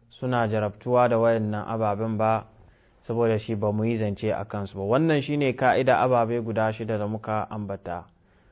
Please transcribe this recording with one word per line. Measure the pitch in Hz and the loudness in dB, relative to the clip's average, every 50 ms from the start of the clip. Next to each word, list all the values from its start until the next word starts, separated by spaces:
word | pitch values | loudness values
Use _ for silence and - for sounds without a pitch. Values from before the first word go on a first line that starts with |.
| _ _ | _ _
suna | - - 135 127 127 120 113 104 | -14 -8 -4 -2 0 0 0 0
jarabtuwa | 110 107 107 104 104 - - 123 123 123 123 117 | 0 0 -2 -2 -4 -6 -2 2 4 4 4 4
da | 117 113 | 4 4
wayannan | 117 117 117 113 107 107 107 107 - - | 4 4 2 2 0 -2 -4 -4 -6 -6
ababen | 117 110 110 104 101 104 113 113 110 104 | -4 -2 0 0 0 -2 -2 -4 -2 0
ba, | 110 110 110 107 - - - - - - _ _ _ _ _ _ | 2 2 0 0 -2 -8 -20 -20 -20 -20 _ _ _ _ _ _
saboda | - - 113 117 117 113 110 107 | -8 -4 0 2 2 2 2 0
shi | 110 - 113 | 0 -4 -4
ba | 101 107 104 | -2 0 0
mu | 104 107 110 | 0 0 0
yi | 117 117 | 0 0
zance | 110 110 104 98 - 110 107 | 0 -2 -2 -4 -2 -2 -2
a | - - 101 | -2 -2 -4
kansu | - - 104 98 95 - 98 | -6 -8 -8 -8 -8 -8 -6
ba. | 98 | -2
Wannan | 101 120 139 160 165 151 143 | 0 2 2 2 2 2 0
shi | 131 143 147 | 0 -2 -2
ne | 147 143 131 123 | 0 0 0 0
ka'ida | - 131 127 92 113 127 131 117 82 | 2 2 4 4 4 4 4 4 4
ababe | 117 127 127 120 117 110 120 120 110 | 4 4 4 2 2 2 -2 -4 -4
guda | 113 104 110 110 110 | -2 -2 0 0 0
shida | 110 110 113 107 110 104 | -2 -4 -4 -4 -4 -2
da | 104 | -2
muka | 104 110 107 - 113 107 107 - - | -4 -6 -6 -6 -4 -4 -4 -4 -6
ambata. | 110 107 104 98 98 92 - 90 85 87 85 - _ _ _ _ _ _ _ _ | -8 -8 -8 -8 -8 -8 -8 -8 -10 -10 -10 -14 _ _ _ _ _ _ _ _